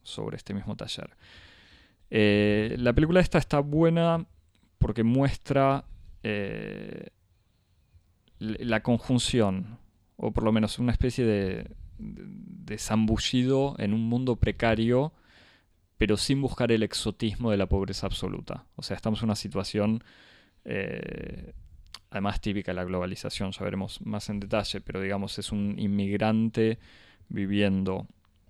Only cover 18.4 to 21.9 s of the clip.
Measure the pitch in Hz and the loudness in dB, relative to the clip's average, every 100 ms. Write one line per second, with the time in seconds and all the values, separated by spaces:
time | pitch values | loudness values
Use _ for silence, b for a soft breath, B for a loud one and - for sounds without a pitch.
18.4 | - - - - - 95 113 104 113 101 | -8 -12 -14 -12 -8 -4 -2 -2 0 -2
19.4 | 101 95 98 107 104 113 - B B B | -4 -6 -2 0 0 0 -6 B B B
20.4 | B B - 98 - - - - - - | B B -8 -6 -6 -8 -10 -10 -12 -12
21.4 | - - - - - | -14 -18 -20 -20 -20